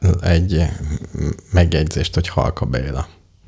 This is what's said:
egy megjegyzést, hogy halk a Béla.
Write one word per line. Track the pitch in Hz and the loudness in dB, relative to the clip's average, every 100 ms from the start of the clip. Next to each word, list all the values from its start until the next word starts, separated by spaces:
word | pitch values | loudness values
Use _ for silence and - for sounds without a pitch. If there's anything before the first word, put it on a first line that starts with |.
| 92 85 | 2 2
egy | - 85 90 82 85 - 73 73 - - 73 - - | 2 2 2 2 2 0 -6 -6 -6 -4 -4 -4 -2
megjegyzést, | 90 85 82 76 - - | 2 4 2 0 -2 -2
hogy | - 85 | -2 -2
halk | - 64 - | 0 -2 -2
a | - | -2
Béla. | 64 67 65 - - _ _ | -2 -4 -6 -8 -10 _ _